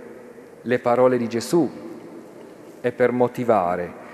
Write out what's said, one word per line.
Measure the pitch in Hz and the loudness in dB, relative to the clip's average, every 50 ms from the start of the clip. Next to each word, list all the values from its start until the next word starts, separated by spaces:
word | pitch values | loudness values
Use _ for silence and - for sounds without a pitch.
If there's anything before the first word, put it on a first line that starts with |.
| - - - - - - - - - - - - | -18 -18 -18 -18 -20 -20 -20 -20 -20 -20 -20 -12
le | - 117 123 120 | -2 -2 -2 0
parole | - 123 120 120 127 127 127 | 2 2 4 6 6 4 4
di | 120 117 110 | 2 0 -2
Gesù | 113 113 110 - 165 175 143 110 - - - - - - - - - - - - - - - - - - - - - - | -4 -4 -2 0 2 2 2 2 -2 -10 -14 -14 -16 -16 -16 -18 -18 -18 -18 -18 -20 -20 -20 -20 -20 -20 -20 -20 -18 -6
e | - 123 | -6 -6
per | - - 123 120 123 | 0 2 2 2 4
motivare, | 123 123 120 - 127 123 113 110 101 87 87 90 90 87 82 - - - - | 2 2 2 0 -4 2 2 4 4 4 2 0 -2 -4 -6 -8 -14 -18 -18